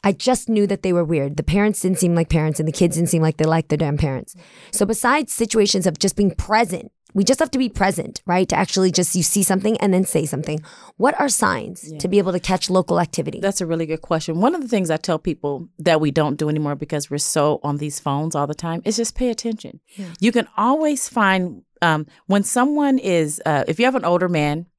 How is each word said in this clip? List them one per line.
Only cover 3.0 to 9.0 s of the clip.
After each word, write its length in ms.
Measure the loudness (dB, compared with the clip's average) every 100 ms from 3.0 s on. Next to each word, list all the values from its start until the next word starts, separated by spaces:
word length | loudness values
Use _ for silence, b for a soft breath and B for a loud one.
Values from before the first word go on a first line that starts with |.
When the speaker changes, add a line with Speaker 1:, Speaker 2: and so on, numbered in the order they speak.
| 0
Speaker 1:
seem 120 | 2
like 160 | 2 2
they 80 | 2
liked 240 | 2 0
their 80 | -2
damn 200 | 0 0
parents. 380 | -2 -4 -10 -20 B B B
So 140 | -2 0
besides 460 | 2 2 2 0
situations 560 | -4 0 2 2 2 0
of 100 | 0
just 200 | -2 2
being 180 | 0 0
present, 560 | 0 2 2 -2 -10 _ _
we 100 | -2
just 160 | 2 2
have 100 | 2
to 60 | 0
be 120 | -2
present, 520 | 0 0 0 -6 -8 -2
right? 200 | 0 2
To 60 | 0
actually 360 | 0 2 2
just, 240 | 2